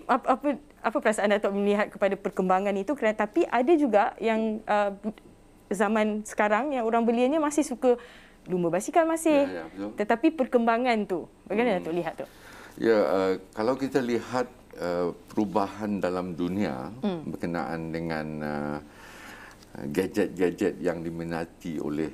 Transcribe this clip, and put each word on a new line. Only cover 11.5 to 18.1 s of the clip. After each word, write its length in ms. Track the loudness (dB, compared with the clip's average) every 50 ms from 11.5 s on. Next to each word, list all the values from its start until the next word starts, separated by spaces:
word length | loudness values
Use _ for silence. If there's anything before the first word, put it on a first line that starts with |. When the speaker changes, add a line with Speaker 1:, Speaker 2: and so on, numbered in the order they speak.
| 0 0 2 2 2
Speaker 2:
Hmm. 60 | 0
Speaker 1:
Datuk 140 | -2 -2 -2
lihat 180 | -2 -2 -4 -6
tu? 120 | -8 -10 -12 -14 -20 -20 -20 -20 -20 -20 -16 -8
Speaker 2:
Ya, 220 | -2 2 4 4 6
uh, 320 | 4 4 4 2 2 2 0 -2 -4 -10 -6
kalau 160 | -2 0 0 0
kita 320 | 0 -2 0 0 0 0
lihat, 400 | 0 -2 -2 -2 -2 -2 -2 -2 -4 -6 -20 -20 -18 -10
uh, 400 | -6 -4 -2 -2 0 0 -2 -4 -6 -12 -8 -2
perubahan 640 | -2 -2 0 0 0 0 -2 -4 -6 -4 -4 -2
dalam 400 | -2 -2 -2 -2 -2 -4 -6 -4
dunia 560 | -4 -4 -2 -2 0 -2 -2 -2 -4 -8 -10 -10 -6
Speaker 1:
Hmm. 240 | -4 -4 -4 -4 -6
Speaker 2:
berkenaan 640 | -8 -8 -6 -6 -4 -4 -4 -4 -4 -6 -6 -6 -6
dengan, 380 | -6 -6 -4 -4